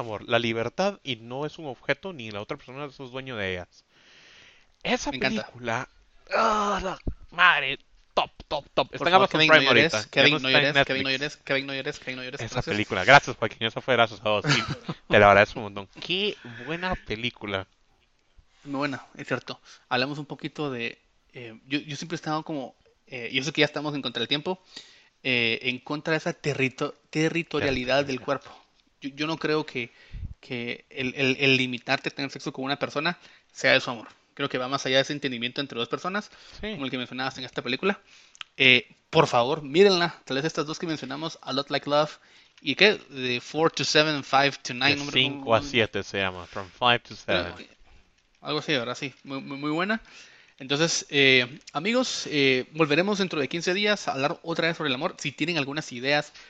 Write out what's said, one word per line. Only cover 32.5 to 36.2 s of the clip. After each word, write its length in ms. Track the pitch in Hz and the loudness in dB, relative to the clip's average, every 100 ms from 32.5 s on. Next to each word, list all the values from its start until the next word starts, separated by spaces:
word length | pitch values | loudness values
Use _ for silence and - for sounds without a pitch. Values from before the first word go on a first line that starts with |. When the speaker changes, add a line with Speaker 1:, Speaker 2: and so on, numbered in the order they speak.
Speaker 2:
con 120 | 135 | -8
una 140 | 131 139 | -6 -4
persona 400 | 120 143 160 175 - - _ | -4 -2 -4 -6 -12 -20 _
sea 220 | - 131 131 | -2 4 4
eso 140 | 135 | 2
amor. 160 | 117 - - _ | -8 -12 -20 _
Creo 140 | - 143 | -6 -4
que 100 | 131 | -2
va 100 | 127 | -2
más 160 | 139 139 | -4 2
allá 100 | 131 | 2
de 60 | |
ese 100 | 131 | 2
entendimiento 480 | 147 139 120 120 131 | -2 -6 -4 -6 -6
entre 180 | 139 117 | -6 -6
dos 100 | 117 | -6
personas, 420 | 143 180 202 | -6 -6 -8